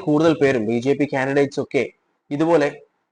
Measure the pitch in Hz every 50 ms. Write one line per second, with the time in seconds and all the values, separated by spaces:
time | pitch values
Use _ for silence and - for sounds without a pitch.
0 | 190 160 147 147 160 170 156 160 143 135 135 123 107 107 117 120 117 135 139 143
1 | 147 131 - 135 131 135 139 143 139 131 - - 127 - - 139 113 - - _
2 | _ _ _ _ _ - 143 143 160 165 170 160 143 147 147 - - _ _ _
3 | _ _